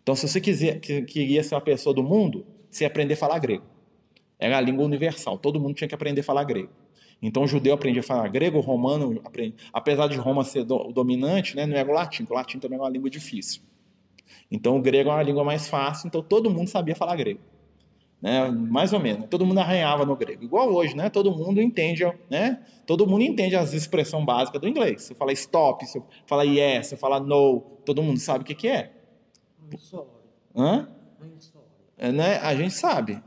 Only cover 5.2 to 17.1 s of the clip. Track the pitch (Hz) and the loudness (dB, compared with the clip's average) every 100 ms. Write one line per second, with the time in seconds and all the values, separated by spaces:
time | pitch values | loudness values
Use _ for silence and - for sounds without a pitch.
5.2 | - 98 139 151 143 147 151 147 147 139 | -6 -2 -2 -2 -4 -4 -8 -4 -4 -2
6.2 | 143 139 143 107 95 _ _ _ _ _ | 0 0 0 -4 -6 _ _ _ _ _
7.2 | 110 120 139 143 131 143 143 120 120 127 | -4 0 2 2 2 2 2 -2 0 -2
8.2 | 107 120 156 151 135 123 127 151 135 113 | 0 0 2 0 0 0 0 0 -2 -4
9.2 | - - 113 - - - 147 143 147 139 | -8 -8 -8 -10 -8 -2 0 2 2 0
10.2 | 123 139 135 139 117 131 - 123 123 127 | 0 0 0 -2 0 -2 0 0 0 0
11.2 | 139 190 185 139 147 143 135 156 170 - | 2 0 -2 -4 -2 -2 0 0 -2 -8
12.2 | 113 123 127 131 127 131 135 131 135 147 | -4 -4 -4 -10 -8 -6 -4 -4 -6 -8
13.2 | - 104 - - _ _ _ _ _ _ | -10 -10 -10 -12 _ _ _ _ _ _
14.2 | _ - _ 107 117 135 131 139 139 151 | _ -20 _ -2 2 2 4 4 4 2
15.2 | 143 143 147 156 151 147 139 151 170 160 | 0 0 0 -2 -2 -2 -2 -4 -6 -8
16.2 | 160 214 226 170 180 196 165 165 170 | 0 2 2 0 -2 -2 -4 -2 -2